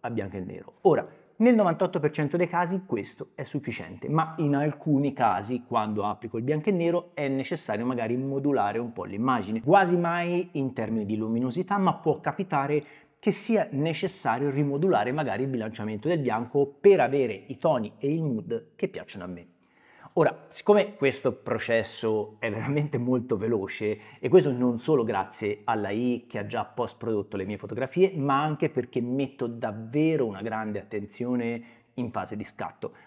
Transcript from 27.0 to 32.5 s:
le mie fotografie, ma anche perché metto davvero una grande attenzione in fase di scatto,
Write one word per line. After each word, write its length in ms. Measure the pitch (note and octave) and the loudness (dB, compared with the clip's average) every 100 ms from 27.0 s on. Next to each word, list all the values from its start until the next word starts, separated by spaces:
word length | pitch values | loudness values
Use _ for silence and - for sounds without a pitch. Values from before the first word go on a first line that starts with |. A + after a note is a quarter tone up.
| A#2 G#2+ G2+ G2 | -2 -2 -2 -4
le 80 | F#2+ | -6
mie 120 | G#2 | -6
fotografie, 540 | G2+ A2+ C3 F3 F#3+ | -8 -6 -4 2 2
ma 300 | E3+ C#3 C#3 | 2 0 2
anche 260 | D#3 D3+ D#3 | 0 0 0
perché 320 | C3 B2 B2+ | -2 -2 -4
metto 460 | A#2+ C3 C3+ - A#2 | -2 -2 -2 -4 -6
davvero 800 | A#2 A#2 G#2+ A2+ C#3+ D#3+ D#3 A#2 | -4 -6 -6 -4 0 2 2 0
una 160 | G2 | -2
grande 380 | A2 A2 G#2+ G2+ | -6 -4 -4 -6
attenzione 840 | - G#2+ G#2 - A#2+ B2 A#2 A#2 - - _ - | -6 -8 -8 -6 -2 -2 -2 -4 -8 -20 _ -8
in 160 | A#2+ | -6
fase 240 | G2+ F#2 G#2+ | -4 -6 -8
di 80 | |
scatto, 480 | - | -10